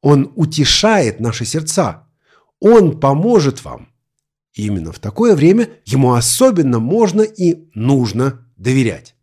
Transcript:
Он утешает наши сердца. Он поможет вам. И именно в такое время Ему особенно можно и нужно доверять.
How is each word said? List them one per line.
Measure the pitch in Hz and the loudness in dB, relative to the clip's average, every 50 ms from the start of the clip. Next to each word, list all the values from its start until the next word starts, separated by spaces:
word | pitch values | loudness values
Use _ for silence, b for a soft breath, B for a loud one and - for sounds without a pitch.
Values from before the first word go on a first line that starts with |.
Он | - 147 147 139 135 - - | 4 2 2 2 2 -4 -4
утешает | - 160 151 - 151 139 - - - - 214 220 202 143 110 98 - | -4 -4 -4 -2 -2 0 0 0 0 0 0 2 2 0 -2 -4 -4
наши | 113 117 110 - 117 | -6 -6 -6 -6 -8
сердца. | - - 156 156 156 - 196 165 104 80 - _ _ _ _ _ _ _ _ _ _ _ _ | -6 -8 -8 -6 -4 -4 -2 -2 -4 -6 -10 _ _ _ _ _ _ _ _ _ _ _ _
Он | - 208 233 226 185 160 - - | 4 6 6 6 6 4 0 0
поможет | - 135 139 151 180 233 240 202 147 139 123 - - | -2 0 0 0 0 2 2 2 2 0 -4 -6 -16
вам. | - 123 117 - _ _ _ _ _ _ _ _ _ _ _ _ _ | -18 -18 -18 -20 _ _ _ _ _ _ _ _ _ _ _ _ _
И | _ - 104 | _ -8 -6
именно | 104 101 90 80 82 | -4 -4 -6 -6 -10
в | - - | -14 -12
такое | - 104 101 - 233 240 202 | -12 -10 -4 -2 2 2 2
время | 147 147 165 190 233 233 226 - _ _ | 4 4 4 4 2 0 -4 -8 _ _
Ему | - 135 131 135 127 | -4 0 0 2 2
особенно | 123 120 120 - - - 254 262 214 175 151 131 123 113 | 2 0 0 -2 0 2 2 2 2 2 0 0 0 0
можно | 110 123 180 226 226 190 165 214 | -2 -2 0 0 0 0 2 0
и | 214 214 - - 180 170 175 - - _ | -2 -2 -2 -2 0 0 0 -2 -8 _
нужно | _ 107 113 131 139 135 123 104 92 117 131 139 131 - _ _ _ _ | _ -4 0 0 2 2 0 -2 -2 -2 -4 -4 -4 -8 _ _ _ _
доверять. | 92 120 127 135 123 110 85 69 - - _ _ | -4 -2 0 0 0 0 -4 -6 -14 -20 _ _